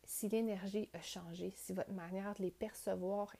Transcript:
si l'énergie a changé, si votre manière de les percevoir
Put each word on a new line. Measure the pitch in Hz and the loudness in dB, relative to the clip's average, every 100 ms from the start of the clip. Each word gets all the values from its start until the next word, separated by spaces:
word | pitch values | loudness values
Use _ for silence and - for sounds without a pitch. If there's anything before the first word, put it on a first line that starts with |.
| - | -8
si | - 214 | -2 4
l'énergie | 220 226 196 196 202 214 | 4 4 2 0 0 0
a | 170 | -4
changé, | - 190 170 170 180 - | -6 -8 -6 -4 -4 -4
si | - | -4
votre | 185 - | -2 0
manière | 196 170 190 196 | -2 -2 -2 -2
de | 202 | 2
les | 185 | 0
percevoir | - 214 - - 190 185 202 202 | 2 -4 -2 0 2 2 2 0